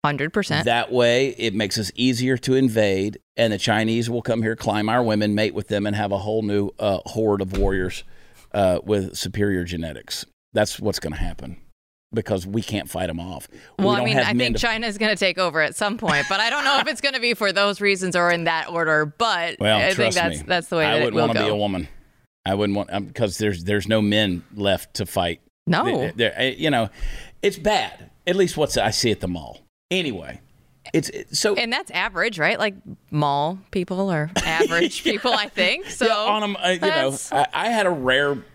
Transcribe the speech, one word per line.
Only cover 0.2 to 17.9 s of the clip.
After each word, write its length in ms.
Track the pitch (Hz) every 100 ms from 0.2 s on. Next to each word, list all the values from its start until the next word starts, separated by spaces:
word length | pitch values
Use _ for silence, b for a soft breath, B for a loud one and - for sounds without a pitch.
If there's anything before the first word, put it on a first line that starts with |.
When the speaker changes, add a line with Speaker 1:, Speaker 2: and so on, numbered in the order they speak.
| 151
Speaker 1:
percent. 320 | 208 196 151
Speaker 2:
That 260 | 117 117 113
way, 380 | 123 120 123 139
it 260 | - 113
makes 240 | 101 104 113
us 120 | 92
easier 420 | - 123 120 127 127
to 160 | -
invade, 640 | 131 131 110 104 95 104 - _
and 160 | - 117
the 60 | 101
Chinese 500 | - 107 110 113 117
will 140 | 120
come 220 | 117 113
here, 120 | 110
climb 320 | 113 - 104 107
our 140 | 120
women, 320 | 117 107 104
mate 220 | 104 110
with 120 | - -
them, 200 | 104 104
and 80 |
have 160 | 104 104
a 80 | 98
whole 240 | 104 110
new, 260 | 107 101 101 -
uh, 220 | 107 95
horde 360 | - 110 110 101
of 160 | 95 98
warriors, 460 | 98 95 92 - - b b b b
uh, 260 | 104 95 87
with 340 | 92 104 92 -
superior 460 | 92 107 101 92
genetics. 600 | 87 87 82 64 - - - _ _
That's 260 | 107 107 -
what's 200 | 107 -
gonna 160 | 82 76
happen 400 | 87 - 64 - - _ _ _ _
because 320 | 113 - 98
we 160 | 90 107
can't 260 | - 104 -
fight 220 | 85 90
'em 100 | 82
off. 280 | 87 78 - B B -
We 60 |
Speaker 1:
Well, 100 | 196
I 20 | 202
Speaker 2:
don't 80 |
Speaker 1:
mean, 80 | 226 220
Speaker 2:
have 100 | -
Speaker 1:
I 60 |
Speaker 2:
men 40 | 233 247
Speaker 1:
think 40 | 220
Speaker 2:
to 40 |
Speaker 1:
China's 360 | 240 220 233 202
gonna 160 | 214
take 240 | 202 190 175
over 200 | 180 156
at 160 | 151
some 220 | - 208 220
point, 300 | 190 147 139
but 100 | 196
I 120 | 226
don't 120 | 285
know 120 | 277 269
if 80 | 240
it's 140 | 254
gonna 180 | 277 262
be 140 | 240
for 180 | 220 202
those 300 | 185 202 196
reasons 340 | 208